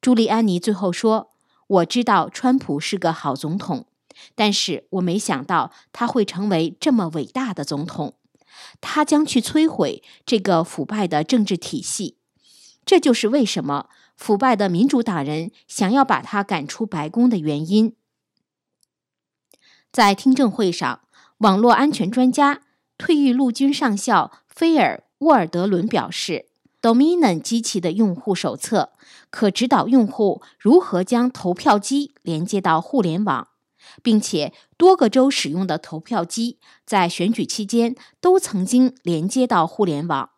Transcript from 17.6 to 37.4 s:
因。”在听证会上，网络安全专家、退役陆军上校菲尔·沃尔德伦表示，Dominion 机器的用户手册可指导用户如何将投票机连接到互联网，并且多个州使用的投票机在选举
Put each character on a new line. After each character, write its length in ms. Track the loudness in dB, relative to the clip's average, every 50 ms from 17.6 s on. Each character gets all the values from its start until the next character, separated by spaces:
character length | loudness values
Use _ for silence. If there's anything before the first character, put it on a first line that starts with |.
| -2 0
因。” 260 | 2 2 2 2 -2 _ _ _ _ _ _ _ _ _ _ _ _ _ _ _ _ _ _ _ _ _ _ _ _ _ _ _ _ _ _ _ _ _ _ _ _ _ _ _
在 240 | 2 4 4 4 4
听 200 | 2 2 2 4
证 160 | 4 2 0
会 200 | 2 0 -2 -2
上， 300 | -2 -2 -4 -6 -6 -8 _ _ _ _ _ _ _ _
网 200 | 2 2 4 4
络 140 | 4 4
安 180 | 4 4 2 0
全 200 | 0 -2 -4 -2
专 200 | 0 2 2 2
家、 320 | 2 2 2 2 0 -2 _ _ _ _ _ _ _ _
退 180 | -2 0 2
役 160 | 2 4 2
陆 180 | 2 2 0 0
军 220 | 0 0 0 0
上 240 | 0 0 -2 -2 -2
校 460 | -2 0 2 2 2 0 0 -8 _ _
菲 300 | _ _ 0 2 2 4
尔· 280 | 4 2 2 0 -4 _ _ _ _ 2
沃 100 | 4 4
尔 140 | 4 4 0
德 180 | -2 -2 0
伦 220 | 0 0 0 -2 0
表 220 | -2 -2 -2 -4
示， 360 | -8 -10 -6 -6 -6 -8 -8 _ _ _ _ _ _ _
Dominion 580 | 0 2 4 4 4 4 4 4 2 2 2 0
机 220 | -2 -2 -4 -2
器 180 | -2 -2 -6 -4
的 120 | -4 -4
用 220 | 0 0 0 0 0
户 200 | -4 -4 -4 -4
手 240 | -2 -4 -6 -6 -6
册 340 | -8 -2 -2 -2 -2 -2 _ _ _ _ -20 -20 _ _
可 200 | -4 0 0 0
指 160 | 0 0 0
导 220 | 2 2 2 2 4
用 180 | 4 4 4
户 360 | 2 0 0 0 0 0 -2 -10 -20 _ _
如 200 | 2 6 6 6
何 240 | 4 4 -2 -2
将 300 | 0 0 0 0 0 -2
投 220 | -4 -4 -4 -4 -4
票 240 | 0 2 2 2 4
机 360 | 2 -2 -4 -4 -4 -4 _ _
连 240 | _ -6 -6 -4 -4
接 160 | -4 -4 -2
到 180 | 2 2 2 2
互 220 | 0 -2 -2 0
联 240 | 0 0 -2 -2 -2
网， 240 | -2 -4 -4 -6 _ _ _ _ _ _ _ _ -20 -20 -6
并 180 | _ 2 2 2
且 320 | 0 0 -4 -4 -4 -4 _ -16 _ _ _
多 180 | _ 6 6 6
个 140 | 6 4 2
州 220 | 4 2 2 2
使 180 | 0 -2 -4 -4
用 180 | -4 -4 -2
的 120 | -2 -4 -6
投 200 | -6 -10 -14 -14
票 280 | -10 -4 -4 -4 -4
机 320 | -4 -6 -6 -6 -6 -8 _ _ _ _ _ _
在 240 | -2 0 0 0 0
选 240 | -2 -2 -2 -2
举 140 | -2 -2